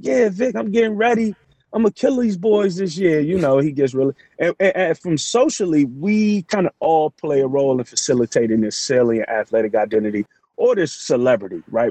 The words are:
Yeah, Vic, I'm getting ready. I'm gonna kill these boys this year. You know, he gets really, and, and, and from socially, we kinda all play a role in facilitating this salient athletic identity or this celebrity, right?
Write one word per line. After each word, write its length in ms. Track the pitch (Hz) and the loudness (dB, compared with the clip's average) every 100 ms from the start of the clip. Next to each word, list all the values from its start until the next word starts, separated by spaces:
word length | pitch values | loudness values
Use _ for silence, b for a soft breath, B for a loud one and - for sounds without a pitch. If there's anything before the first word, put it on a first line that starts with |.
Yeah, 280 | 254 262 220 | 0 2 2
Vic, 260 | 185 254 214 | 0 -2 -2
I'm 140 | 226 | -2
getting 260 | 208 226 208 | 0 0 2
ready. 400 | 226 233 226 196 _ _ _ | 0 2 0 -4 _ _ _
I'm 100 | - | 0
gonna 100 | 220 | 0
kill 240 | - 269 269 | 0 -2 0
these 200 | 240 190 | 0 0
boys 400 | 202 208 202 175 | 2 2 2 -2
this 200 | 190 156 | -6 0
year. 240 | 185 156 | 0 2
You 180 | 151 185 | 0 0
know, 200 | 151 135 | 2 2
he 140 | 147 | 2
gets 220 | 139 135 | 0 -2
really, 200 | 127 135 135 b b | 0 -2 -2 b b
and, 160 | 165 - | -2 0
and, 180 | 190 180 | 0 0
and 220 | 185 165 | 0 -2
from 200 | 180 156 | -2 -4
socially, 640 | - 233 285 - 190 156 | -2 0 0 0 0 2
we 580 | 139 127 175 214 214 208 | 0 -2 0 2 2 0
kinda 260 | 180 214 175 - | -2 -2 -2 -2
all 300 | 147 160 156 | 0 2 0
play 300 | - 160 139 | -4 -2 0
a 60 | 135 | 0
role 320 | 139 139 131 | 0 0 0
in 60 | |
facilitating 760 | 123 117 - 127 117 - 117 110 | -2 -8 -2 0 2 0 0 0
this 160 | 107 - | 0 -4
salient 520 | - 127 120 113 104 | -2 0 2 0 -2
athletic 460 | 110 104 110 110 | -4 -2 -2 0
identity 520 | 107 107 110 107 104 104 _ _ - | 0 0 -2 -2 -4 -6 _ _ -2
or 180 | 233 | 0
this 180 | 233 160 | 0 -2
celebrity, 720 | - - 135 123 120 98 90 - | -6 -4 0 2 0 -2 -12 -8
right? 220 | 110 117 | -4 -2